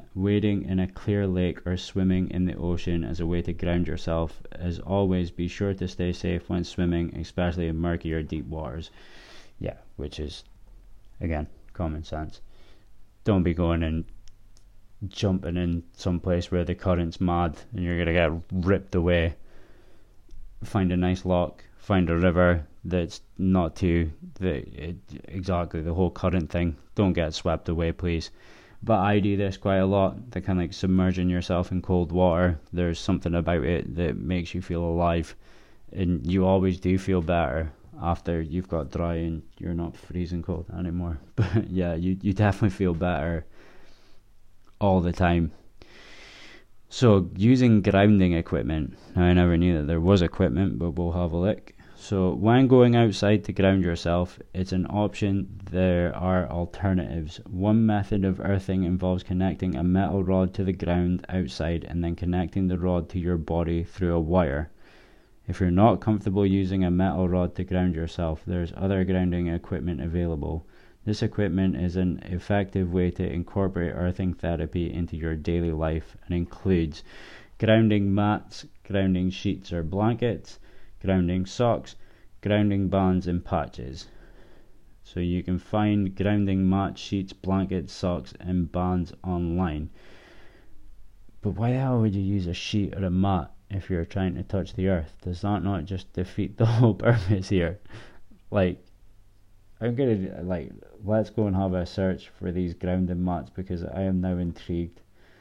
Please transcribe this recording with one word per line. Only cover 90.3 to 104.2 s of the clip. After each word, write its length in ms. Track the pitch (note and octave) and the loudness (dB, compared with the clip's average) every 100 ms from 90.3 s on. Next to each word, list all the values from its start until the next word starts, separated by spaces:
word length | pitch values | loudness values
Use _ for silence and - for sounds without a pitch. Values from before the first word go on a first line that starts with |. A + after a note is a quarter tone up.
| - - - - - - - - - - - | -20 -20 -20 -18 -18 -16 -18 -20 -20 -20 -8
But 100 | G#2 | -4
why 200 | F#2 A#2 | -2 0
the 80 | B2+ | 0
hell 220 | C3+ B2 | 0 2
would 140 | A2 | 2
you 80 | G2 | 2
use 240 | G2 G2+ F2 | 0 0 -2
a 80 | |
sheet 400 | F2 - G#2 G2 | -4 -2 -2 -2
or 100 | - | -2
a 60 | F#2+ | 0
mat 420 | F#2 G2 F#2+ - - - | 2 2 2 -2 -12 -10
if 180 | F#2+ - | -8 -4
you're 160 | F#2 | -4
trying 300 | E2+ G2 F#2+ | -2 -2 -2
to 80 | C#2+ | -4
touch 320 | F2+ F#2+ F#2 | -4 -4 -4
the 140 | - F#2+ | -2 0
earth? 280 | F#2 D#2 - | 0 -2 -10
Does 180 | F#2 F2 | -10 -4
that 200 | G2+ G#2 | -2 0
not 220 | F2+ G2 | 0 -2
just 280 | D2+ F#2 - | -4 -8 -8
defeat 440 | - F#2 - G2+ - | -6 -6 -4 -4 0
the 100 | A#2 | 2
<laughs> 100 | A2+ | 6
whole 160 | B2 | 4
purpose 540 | G2 A2 A#2+ F2+ G2+ F#2 | 4 4 2 2 0 2
here? 300 | G2 E2 - - - - - - - - | 2 0 -2 -12 -18 -18 -20 -20 -20 -4
Like, 340 | G#2 F#2 - - - - - - - - - - - | 2 2 0 -10 -20 -20 -20 -20 -20 -20 -20 -20 -6
I'm 140 | A#2 | -2
gonna, 480 | A#2+ C3+ G#2 F#2+ - | 0 2 2 0 -6
like, 300 | F2+ F2+ C#2 - - - | -6 -6 -6 -14 -20 -10
let's 260 | G2+ A2 G#2+ | 0 0 0
go 160 | - G#2 | 0 0
and 80 | |
have 200 | F#2+ F#2+ | 2 0
a 120 | F#2 E2+ | 0 -2
search 420 | - F#2+ F#2 - | -2 -2 -2 -8
for 200 | - F#2 | -10 -6
these 240 | F2+ F2+ | -2 -4
grounding 500 | E2+ F2+ F#2 F#2 F2 | -4 -2 0 0 0
mats, 260 | F2+ F2 - | -2 -4 -6
because 340 | - F#2 F2+ | -10 -8 -6
I 180 | E2+ - | -6 -4
am 180 | F#2+ F#2 | -2 0